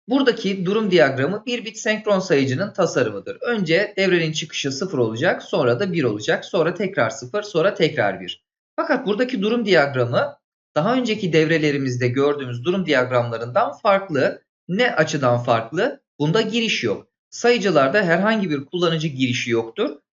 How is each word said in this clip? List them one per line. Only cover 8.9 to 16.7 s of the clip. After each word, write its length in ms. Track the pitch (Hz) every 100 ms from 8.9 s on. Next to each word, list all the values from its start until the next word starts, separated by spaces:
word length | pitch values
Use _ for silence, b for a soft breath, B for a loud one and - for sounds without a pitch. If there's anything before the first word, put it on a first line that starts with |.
| 262 226
buradaki 360 | 208 254 226
durum 240 | 208 240 208
diyagramı 720 | 170 139 127 117 156 285 - _ _ _ 151
daha 200 | 185 254
önceki 380 | 226 214 185
devrelerimizde 760 | 156 156 160 151 143 135 123 123
gördüğümüz 580 | 123 143 143 127 120 139
durum 200 | 196 156
diyagramlarından 840 | 131 123 123 117 113 120 185 254 -
farklı. 580 | 220 196 190 139 170 - _ _ -
Ne 280 | 185 240 -
açıdan 480 | 156 147 127 120
farklı? 580 | 123 113 113 160 247 294 _ -
Bunda 220 | 151 214
giriş 420 | 208 233 220